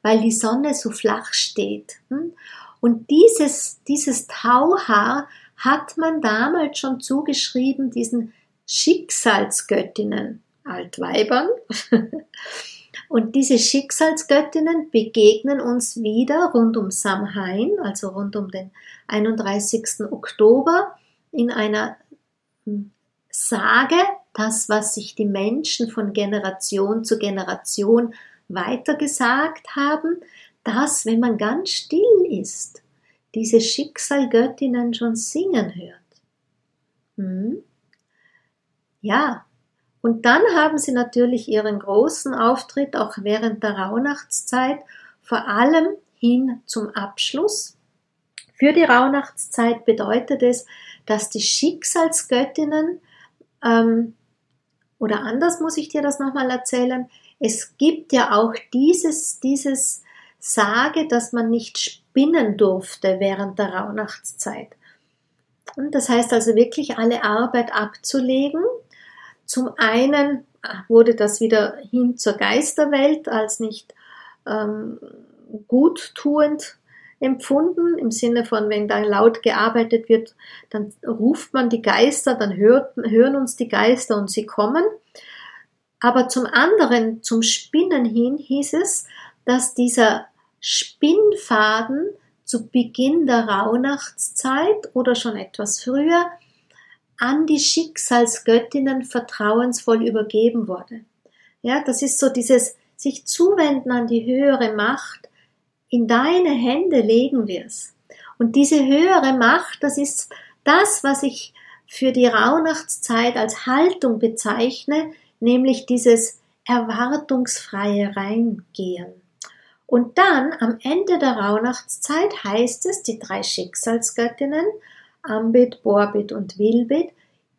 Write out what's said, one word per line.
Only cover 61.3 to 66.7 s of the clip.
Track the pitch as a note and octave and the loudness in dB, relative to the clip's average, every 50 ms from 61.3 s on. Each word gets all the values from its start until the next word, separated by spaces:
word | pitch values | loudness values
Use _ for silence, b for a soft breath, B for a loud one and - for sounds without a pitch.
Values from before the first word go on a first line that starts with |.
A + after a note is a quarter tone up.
| - | -4
man | A#3+ A3+ A3+ | -2 -2 0
nicht | A3+ A#3 A3 - - - | 0 -2 -2 -6 -8 -8
spinnen | - - - - _ _ - C4 C#4 D#4 E4+ E4 A#3+ G#3+ G3 | -8 -8 -8 -12 _ _ 2 2 4 4 4 2 2 2 2
durfte | G3+ G#3+ G3 F#3 F#3+ F#3+ - - - - F#3+ F#3+ F#3 | 2 2 2 2 0 -4 -10 -10 -4 -2 0 0 0
während | G3+ G3 G3 F#3+ G3+ G3 F#3+ - | 0 -2 -2 -4 -6 -6 -4 -4
der | G#3 G3 F#3 | -4 -4 -4
Rauhnachtszeit. | F#3 G3+ G#3 G#3 G#3+ G#3+ G#3 - - - - - - - - G#3+ - - - _ _ b b b b b b b b _ _ _ _ _ _ _ _ _ - - | -6 -8 -8 -6 -8 -8 -8 -10 -14 -16 -14 -12 -10 -10 -10 -10 -12 -14 -20 _ _ b b b b b b b b _ _ _ _ _ _ _ _ _ -18 -12
Und | - C4+ D4+ D4+ | -10 -8 -4 -4
das | C4+ - - | -2 0 0
heißt | A#3+ A#3 A#3+ A#3 B3 | 2 0 2 2 0
also | A3+ A3 A3+ A3 | 0 2 2 4
wirklich | G#3+ A#3+ A#3 | 4 4 2